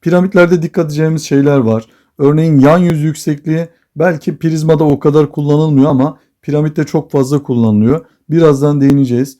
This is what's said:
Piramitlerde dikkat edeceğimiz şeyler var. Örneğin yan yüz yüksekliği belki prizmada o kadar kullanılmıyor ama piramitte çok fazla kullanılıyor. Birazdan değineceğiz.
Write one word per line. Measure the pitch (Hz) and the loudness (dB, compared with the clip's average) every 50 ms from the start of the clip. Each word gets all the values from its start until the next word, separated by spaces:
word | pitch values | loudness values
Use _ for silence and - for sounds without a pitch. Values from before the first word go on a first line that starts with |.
Piramitlerde | _ 170 170 180 185 185 - 185 175 170 180 175 | _ 0 0 0 0 0 2 2 2 2 2 0
dikkat | 160 165 - - 170 | -2 -4 -4 -4 -4
edeceğimiz | 151 147 147 160 160 160 156 156 | -4 -2 -2 -2 -2 -2 -4 -4
şeyler | - 143 139 139 147 143 | -2 0 0 2 2 2
var. | 139 120 110 110 113 113 _ _ _ _ _ _ | 2 0 0 -2 -2 -4 _ _ _ _ _ _
Örneğin | - 143 139 151 156 160 165 156 139 | 0 0 2 2 2 0 2 2 4
yan | 131 143 160 | 4 4 4
yüz | 180 180 175 165 151 | 4 2 0 0 -2
yüksekliği | 147 156 151 151 - 160 151 147 _ 160 160 165 170 165 _ _ _ _ _ | -2 -4 -4 -6 -6 -6 -6 -6 _ -6 -4 -4 -6 -8 _ _ _ _ _
belki | 147 160 185 170 147 - - 151 | -2 -2 -2 -2 -2 -6 -8 -8
prizmada | - - 165 160 160 156 160 160 151 156 | -4 -4 -4 -4 -2 0 0 0 2 2
o | 151 143 139 | 0 0 0
kadar | - 151 143 151 151 143 | 0 0 2 2 0 0
kullanılmıyor | - - 147 147 147 151 156 156 147 135 135 156 | -2 -6 -2 0 0 0 0 2 2 2 2 2
ama | 151 127 131 151 160 _ _ _ _ _ | 2 0 0 -2 -4 _ _ _ _ _
piramitte | _ - 139 151 151 151 151 - 151 | _ -4 -4 -2 -2 -2 -4 -4 -6
çok | 143 - 160 151 - | -2 -2 -4 -4 -2
fazla | - 143 131 127 147 143 143 | 0 0 0 2 0 -4 -2
kullanılıyor. | - 127 120 113 110 107 104 107 117 139 165 165 _ _ _ _ _ | -2 -2 0 0 0 2 2 2 0 0 -2 -4 _ _ _ _ _
Birazdan | 151 165 165 156 147 135 143 147 147 143 | 0 2 2 2 2 2 0 -2 0 0
değineceğiz. | 139 139 139 143 139 123 120 120 135 139 - _ | 2 2 2 2 0 0 -2 -2 -4 -4 -8 _